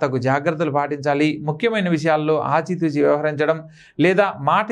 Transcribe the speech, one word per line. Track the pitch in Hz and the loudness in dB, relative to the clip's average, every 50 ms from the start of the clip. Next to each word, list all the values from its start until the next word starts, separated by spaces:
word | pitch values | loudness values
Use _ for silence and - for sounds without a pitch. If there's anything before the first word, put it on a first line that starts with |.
తగు | 151 143 123 131 123 | -2 -2 -2 0 0
జాగ్రత్తలు | 131 135 147 143 170 165 151 170 151 135 147 | 0 0 2 0 -2 -2 -2 -2 -2 0 -2
పాటించాలి. | 143 139 147 143 135 147 147 143 151 151 147 151 151 151 | -2 -2 -4 -4 -2 -2 0 2 2 0 0 -2 -4 -6
ముఖ్యమైన | 151 156 233 226 220 214 190 180 170 | -4 -2 -2 -2 0 0 0 0 -2
విషయాల్లో | 151 147 165 156 156 151 156 156 151 113 135 139 | 0 2 2 2 2 2 0 0 0 0 0 0
ఆచితూచి | 160 160 170 180 175 165 160 143 147 143 | 0 0 -2 -2 -2 -2 -2 0 2 2
వ్యవహరించడం | 143 147 147 151 156 151 147 151 147 160 160 156 - - - - - _ - 147 | 2 2 2 0 -2 -2 0 0 0 0 -2 -6 -12 -20 -20 -20 -12 _ 0 2
లేదా | 175 190 175 - 190 - - 139 139 | 4 4 4 2 0 -2 -2 0 2
మాట | 160 190 214 214 | 2 2 2 0